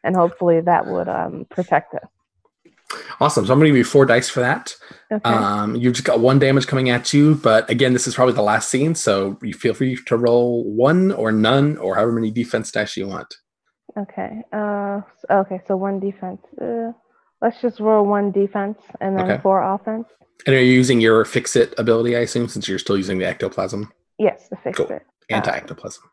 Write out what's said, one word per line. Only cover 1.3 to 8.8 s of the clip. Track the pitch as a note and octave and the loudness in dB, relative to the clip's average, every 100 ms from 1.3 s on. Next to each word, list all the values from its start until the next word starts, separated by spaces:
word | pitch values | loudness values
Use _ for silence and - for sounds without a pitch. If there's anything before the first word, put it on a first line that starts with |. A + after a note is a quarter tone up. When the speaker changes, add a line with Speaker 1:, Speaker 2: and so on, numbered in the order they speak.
| - - | -10 -10
Speaker 1:
protect | - F3+ D3+ - - | -8 -2 -2 -2 -14
us. | - _ _ _ _ _ _ _ _ - - - | -14 _ _ _ _ _ _ _ _ -14 -14 -2
Speaker 2:
Awesome. | D3 C3+ G2 | 0 0 2
So | |
I'm | C3 | 4
gonna | D#3 | 6
give | C3+ | 4
you | |
four | A2+ C#3+ C3+ | 4 4 4
dice | A#2+ - | 2 0
for | - | -4
that. | B2 F3+ - - - - _ | -2 -4 -8 -18 -20 -20 _
Speaker 1:
Okay. | G#3+ A#2 | -4 0
Speaker 2:
Um, | A2+ G2+ G#2 G#2 A2 | 0 0 -2 -4 0
you've | B2 | 0
just | B2 - | 0 0
got | A#2 | 2
one | B2 C3+ | 4 4
damage | C3+ C3+ - | 4 2 0
coming | C3+ B2+ | -2 0
at | A#2+ - | -2 0
you, | C#3+ D3+ D3+ | 4 4 4
but | A#2+ A2 - | 4 2 2
again, | A#2+ C3 | 0 2
this | B2 C3 | 2 -2
is | A#2+ | 2
probably | B2+ | 2
the | A#2+ | 2
last | G#2 A2 - | 0 0 0
scene, | B2+ | -2